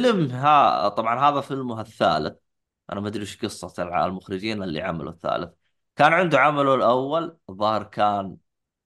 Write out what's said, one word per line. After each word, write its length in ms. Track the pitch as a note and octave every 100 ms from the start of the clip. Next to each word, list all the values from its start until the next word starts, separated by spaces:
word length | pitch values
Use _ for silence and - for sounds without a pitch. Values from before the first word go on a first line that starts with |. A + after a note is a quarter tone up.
| B3 G3 C#3
ها، 580 | B2 D3 C#3+ A#2 B1 G2+
طبعًا 400 | - A2+ A#2+ C#3+
هذا 120 | C#3+
فيلمه 400 | C#3 C3+ B2+ A2+
الثالث. 560 | - - G2+ D#2 D2+ - _ _ _ _ -
أنا 80 | G2+
ما 80 | G#2
أدري 140 | G#2
إيش 160 | G2+ - G#2
قصة 380 | - F2+ -
الع-، 220 | F2 E2+ F2
المخرجين 580 | F#2 - F#2+ A2 G#2
اللي 180 | F#2 D#2
عملوا 300 | F#2 E2 C#2+
الثالث. 420 | - - A#1 F2 _ _ _ _ -
كان 180 | D3
عنده 260 | E3+ F3 C#3
عمله 360 | D3 D3 C3+ B2+
الأول، 600 | A2 C3 C3+ D#3+ E3 - -
الظاهر 340 | F#2+ G#2+ G#2+
كان، 540 | G2+ A2+ G#2 G2+ G2 - _ _ _ _